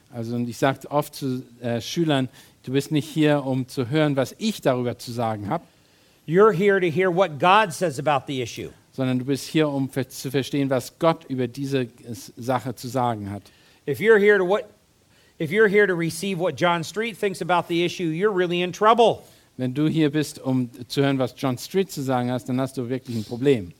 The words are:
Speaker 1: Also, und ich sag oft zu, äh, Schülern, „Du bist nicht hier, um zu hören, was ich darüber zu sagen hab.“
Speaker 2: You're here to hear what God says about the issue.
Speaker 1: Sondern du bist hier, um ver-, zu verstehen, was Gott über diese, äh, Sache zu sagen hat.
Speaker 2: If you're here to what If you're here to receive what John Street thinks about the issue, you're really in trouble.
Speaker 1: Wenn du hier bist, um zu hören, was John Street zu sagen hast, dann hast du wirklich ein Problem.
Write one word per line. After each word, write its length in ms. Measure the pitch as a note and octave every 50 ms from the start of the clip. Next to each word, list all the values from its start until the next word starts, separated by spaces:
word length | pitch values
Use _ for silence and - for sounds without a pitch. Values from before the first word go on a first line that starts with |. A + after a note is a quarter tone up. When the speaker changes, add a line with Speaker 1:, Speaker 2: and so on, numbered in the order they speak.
| _ _ -
Speaker 1:
Also, 220 | A#2+ A2+ A2+ A#2+
und 140 | A#2+ A#2+ A#2+
ich 100 | A2+ -
sag 200 | D3+ C3+ B2+ - - -
oft 240 | C#3+ D3 C#3+ - -
zu, 300 | - D3 C3 B2+ B2+ B2+ - - -
äh, 200 | - A#2+ A#2 A#2
Schülern, 480 | A2 - - E3+ E3+ D#3 D3 C3+ C3 B2 - - - - _ _ -
„Du 80 | C3 B2+
bist 180 | C#3 C#3 -
nicht 180 | D#3 D3 - -
hier, 380 | - D#3+ D3+ D3+ D3 C#3+ C3
um 220 | C3+ C3 C3 B2 -
zu 200 | - C#3+ B2 G#2+
hören, 280 | C#3+ D#3 D3+ D3+ C#3
was 180 | C3+ B2+ - - -
ich 220 | G3+ A3+ G3+ -
darüber 380 | - D3+ B2+ B2 B2 A#2+ A2+ -
zu 140 | - - A#2
sagen 360 | A#2+ A#2+ A2+ A2 G#2 G#2 G2
hab.“ 140 | D#3 F3 - _ _ _ _ _ _ _ _ _ _ _ _
Speaker 2:
You're 260 | - D#3 F#3 G#3+ A3 G3
here 280 | D#3+ G#3 G3+ G3 G3
to 80 | F3+ F3
hear 260 | C#3 F3 F#3+ F#3+ E3+
what 240 | F3+ G3 F3 D3+ B2+
God 340 | D3 F3+ F#3+ G#3+ A3 F#3+ C#3+
says 280 | - F3+ E3 B2+ C3
about 260 | C#3 D3+ D3 C3 -
the 160 | - C#3+ B2+ A#2+
issue. 280 | A2 - - F2+ D2 - _ _ _
Speaker 1:
Sondern 280 | _ - C3 B2+ B2+ B2+
du 80 | B2+
bist 200 | C3+ C#3 B2+ -
hier, 220 | - - D#3+ D#3 D3
um 220 | C#3 C#3 C3+ C3
ver-, 180 | - C#3 A#2+ -
zu 220 | - - - C#3
verstehen, 400 | B2 C#3+ B2 - - C#3+ C#3 C3
was 280 | C3+ B2+ A#2+ - - -
Gott 280 | F3 E3 D#3+ D#3+ - -
über 180 | C3+ B2+ B2+
diese, 360 | A#2 A#2 C#3 C#3+ C3+ C#3 C3+ B2+
äh, 60 | A2 - - - A#2+ B2 - - - -
Sache 380 | - A#2 B2 C3 B2+ - C3 A2+
zu 140 | - - B2
sagen 420 | A#2 C3 B2 A#2+ A#2 G#2+ G2+ G2
hat. 120 | G2+ G2+ - - _ _ _ _ _ _ -
Speaker 2:
If 140 | - C#3 -
you're 180 | F3+ A3 A3+ G3+
here 200 | G3+ G#3 G#3 G3
to 100 | F#3 F3
what 160 | G3 G#3+ - - - _ _ _ _ _ _ _ _ _ _ _ _ -
If 120 | E3 C3+
you're 180 | E3+ G#3+ A3 G3+
here 180 | F#3 G#3 G#3
to 80 | F#3 F#3
receive 440 | E3 E3+ E3 D#3 - G3 G3+ G3 E3
what 180 | F3 F3+ D3
John 260 | A#2 E3 F3 E3+ E3+ D#3
Street 360 | - - G#3 A3 A#3 G3 -
thinks 240 | - G3+ F#3 - F#3
about 260 | E3 - - G#3 -
the 160 | F3 E3+ F3
issue, 200 | E3+ E3+ - F#3
you're 280 | D#3+ D#3 E3 G3 A3 G3+
really 300 | F3+ F3+ E3+ F3 F3 F3+
in 100 | F3+ -
trouble. 500 | - G3+ G#3+ A#3 A3+ A#3 G3+ C3 - - - - _ _ _ _ -
Speaker 1:
Wenn 160 | B2+ B2+ B2+
du 120 | C#3+ D3+
hier 240 | D#3 D3 D#3+ D#3 D3
bist, 280 | D3 D#3 C#3+ - - -
um 320 | - C3 C3 B2+ B2 A#2 A#2+ - A#2+ -
zu 140 | - C#3+ C#3
hören, 160 | C#3 C#3 C3
was 160 | C3 A#2+ -
John 220 | - - C3+ B2+ A#2+
Street 320 | - - - F#3+ F#3+ F3+
zu 120 | - D#3 C3+
sagen 280 | C3 C3 B2 A#2+ B2
hast, 180 | B2+ B2 - -
dann 100 | B2+ B2+
hast 200 | C3+ C3 - C3+
du 100 | B2 A#2
wirklich 280 | C3 B2 - - A#2
ein 80 | A2 G#2
Problem. 480 | - A#2+ A2+ B2+ C#3+ C3+ A2 F#2 E2 -